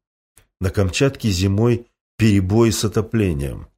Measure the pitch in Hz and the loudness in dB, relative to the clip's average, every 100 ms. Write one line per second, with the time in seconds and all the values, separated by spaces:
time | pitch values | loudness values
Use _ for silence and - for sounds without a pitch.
0 | _ _ _ _ _ _ 92 - 92 - | _ _ _ _ _ _ -4 -2 -2 0
1 | 135 - 113 87 98 101 120 117 - _ | -2 0 -4 0 0 2 0 0 -6 _
2 | _ - 110 101 92 113 113 - 104 110 | _ 0 2 4 2 2 2 0 -2 -4
3 | 101 113 95 71 69 50 - | -4 -2 -2 -2 -6 -10 -16